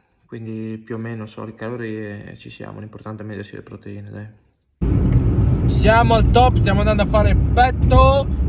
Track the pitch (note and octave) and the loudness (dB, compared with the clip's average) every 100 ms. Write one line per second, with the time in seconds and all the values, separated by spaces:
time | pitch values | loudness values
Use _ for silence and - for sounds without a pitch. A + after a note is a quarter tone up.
0 | _ _ _ A#2 A2+ A2 A2 A2 A2 A2+ | _ _ _ -16 -12 -10 -10 -12 -12 -10
1 | A2+ A2+ G#2+ - A2 A2 A2 A#2+ A2+ G#2+ | -10 -10 -14 -14 -16 -12 -12 -10 -10 -10
2 | G#2+ G#2 - - A#2+ - G#2 G#2 G#2+ - | -12 -14 -16 -20 -20 -18 -18 -16 -18 -18
3 | G#2+ G#2+ G#2 G2+ G2+ G#2 - G2+ G#2 G2+ | -16 -14 -12 -12 -14 -16 -18 -18 -16 -16
4 | G#2 G#2 A2 - _ _ _ _ - - | -16 -16 -18 -20 _ _ _ _ -2 2
5 | - - - - - - - - G#3 A3+ | 2 2 2 2 2 2 2 2 4 4
6 | A3+ A3+ - A#3 A#3+ - G3+ G3 G#3 G#3+ | 4 4 4 4 4 4 2 2 2 2
7 | G3 G#3+ G3+ G3 - A#3 B3+ - - B3+ | 2 2 2 2 2 2 2 2 4 6
8 | C4 C#4 - - | 6 4 -2 -4